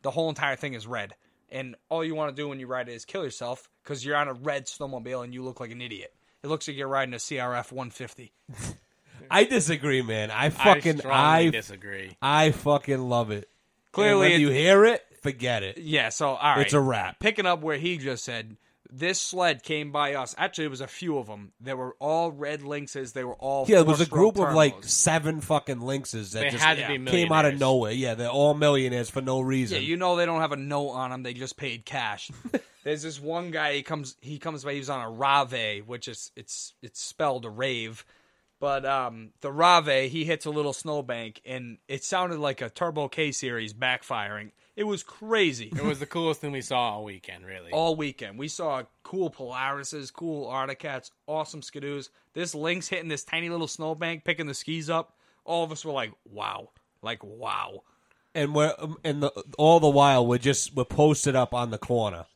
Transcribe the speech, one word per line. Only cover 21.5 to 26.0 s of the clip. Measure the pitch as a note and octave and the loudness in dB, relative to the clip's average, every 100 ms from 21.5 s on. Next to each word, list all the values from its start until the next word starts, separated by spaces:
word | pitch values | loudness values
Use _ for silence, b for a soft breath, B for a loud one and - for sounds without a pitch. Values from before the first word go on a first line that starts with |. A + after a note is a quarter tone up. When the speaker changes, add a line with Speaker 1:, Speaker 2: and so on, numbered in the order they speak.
| _ | _
Speaker 1:
They | B2 C3 | -10 -8
were | B2+ - | -8 -6
all | C#3+ D#3+ E3+ | -2 0 0
red | C#3+ C#3+ D3+ | -4 -8 -8
Lynxes. | C#3+ D3 C#3+ C#3+ B2+ | -8 -8 -8 -10 -8
They | C3 | -8
were | B2 - | -8 -8
all | C3+ C#3 C3 | -4 -2 8
Speaker 2:
Yeah, | G3 | 8
it | D#3 | 8
was | D3 | 6
a | E3 | 4
Speaker 1:
four-stroke | D3+ G#3 G3+ | 6 6 6
Speaker 2:
group | E3 | 4
of, | D#3 | 6
like, | D3+ - | 6 4
Speaker 1:
turbos. | - | -2
Speaker 2:
seven | - - D#3+ D3+ D#3 | 2 4 2 0 -4
fucking | D3 D3+ - B2 | 0 -2 0 -6
Lynxes | B2 C#3 | -4 -4